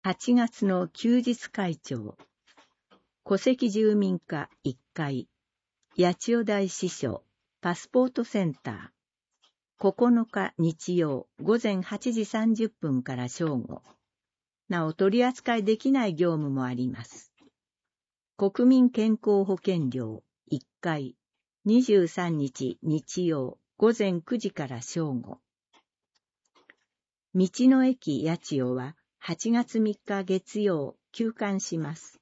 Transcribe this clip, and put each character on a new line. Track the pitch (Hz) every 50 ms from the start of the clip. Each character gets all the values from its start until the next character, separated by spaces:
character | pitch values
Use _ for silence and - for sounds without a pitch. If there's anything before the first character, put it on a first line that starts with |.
| -
八 | 190 180 _ - - 240
月 | 247 233 233 - - 220
の | 196 185 180 180
休 | 165 _ - - 226 240 254
日 | 240 247 233 - - -
会 | - - 196 175 160
長、 | - _ - 135 117 104 101 - _ - _ _ _ _ _ _ _ _ _ _ _ _ _ - _ _ _ _ _ _
戸 | - 196
籍 | 190 - 262 254 254 254 226
住 | 196 214 220 214 214
民 | 208 202 190 185
課 | 175 _ - - 147 139 - _ _ _
一 | 143 123 _ _ _ _
階、 | - 156 139 139 123 - _ _ _ _ _ _ _ _ _ _ _ _ _ _
八 | - 180 175 175
千 | _ - -
代 | 233 233 226
台 | 208 208 202 196 185
支 | - - - 180
所、 | - - - 120 101 - _ _ _ _ _ _ _ _
パ | - 175 175
ス | - -
ポ | _ - 254 254
ー | 247
ト | - - 233
セ | - - 208 185
ン | 160 135
タ | _ _ 131 104 98 - - _ _ _ _ _ _ _ _ _ _ _ _ _ _ _ _ _ _
ー、 | - 196 190
九 | - 240 247
日 | 240 233 226 226 - 208 190 - _
日 | - 165 165 160 _ - - 180
曜 | 175 165 151 139 127 - _ _ -
午 | - 170 220 240
前 | - 220 196 185 185
八 | - 208 202 - 254 233
時 | 226 214
三 | - - 220 220 226 220
十 | 208 226 214
分 | _ _ - 156 135 127 127
か | - 131
ら | 123 123 120
正 | - - 170 156 143
午。 | 123 107 - - - _ - _ _ _ _ _ _ _ _ _ _ _ _ _ _ _ _
な | 185 170 160
お、 | 156 160
取 | - 190 196 202 240
り | 247
扱 | 254 254 - _ - 233
い | 226 196
で | 208 220
き | 214 - 262
な | 269 269 233
い | 202 165
業 | 151 180 170
務 | 165 156 151 143
も | 135 135 127
あ | 127 127
り | 120 127
ま | 127 123 - 117
す。 | - - - - _ _ _ _ _ _ _ _ _ _ _ _ _ _ _ _ _ _ _ _ _ _
国 | - 202 196 196 - 247
民 | 254 262 254 247 247
健 | - 226 214 220
康 | 220 - - 214 202 196 196
保 | 202 190
険 | 180 - 196 185 170 151 127
料 | 120 131 120 110 110 107 _ _ _ _ _
一 | _ - 127 _ _ _ _
階、 | - 175 160 147 135 127 - _ _ _ _ _ _ _ _ _ _
二 | 208 220 247 254
十 | 233 208 196 175
三 | 165 - - 180 170 165 151
日 | 139 135 - - 135 127 - _
日 | - 160 156 156 - - - 180 180
曜 | 165 160 143 127 - - _ _ _ _
午 | - 208 226 233
前 | - 208 196 180 170
九 | 165 - 247 226
時 | 214 196
か | _ - 147
ら | 127 131 117
正 | 120 - - 175 160 147 131
午。 | 120 117 98 - _ _ _ _ _ _ _ _ _ _ _ _ _ _ _ _ _ _ _ _ _ _ _ _ _ _ _ - _ _ _ _ _ _ _ _ _ _ _ -
道 | 185 185 180 - - 247
の | 262 269 262 262
駅 | 262 254 _ - - 143 131 147
八 | 160 170
千 | 170 _ - 151
代 | 135 127 123 127
は | 127 123 139 160 _ _ _ _ _ -
八 | - 165 - - 220
月 | 233 240 240 - - 220
三 | 220 214 208
日 | _ _ - 202 196 190
月 | 185 190 185 _ - - 208
曜 | 208 202 180 156 139 - - _ _ _
休 | - - 226 226 226
館 | - 220 202 196 190
し | - - 175
ま | 165 156 143 160
す。 | - - - _ _